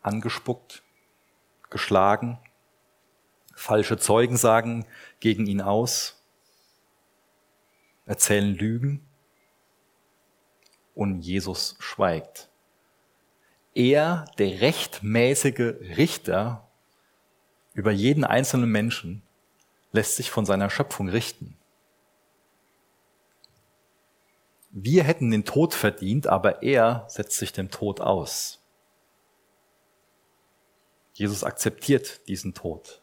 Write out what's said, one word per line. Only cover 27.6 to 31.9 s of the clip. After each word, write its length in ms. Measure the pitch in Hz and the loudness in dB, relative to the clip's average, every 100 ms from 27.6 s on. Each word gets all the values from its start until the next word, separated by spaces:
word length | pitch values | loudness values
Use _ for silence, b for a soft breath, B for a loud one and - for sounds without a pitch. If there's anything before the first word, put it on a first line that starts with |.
| 95 | -10
Tod 300 | - 104 95 | -6 -6 -2
aus. 600 | - 95 - - - - _ _ _ _ _ _ _ _ _ _ _ _ _ _ _ _ _ _ _ _ _ _ _ _ _ | 0 0 -2 -8 -10 -12 _ _ _ _ _ _ _ _ _ _ _ _ _ _ _ _ _ _ _ _ _ _ _ _ _
Jesus 300 | - 101 101 | -4 -4 -2
akzeptiert 840 | - - 113 - - | -6 -2 -4 -4 0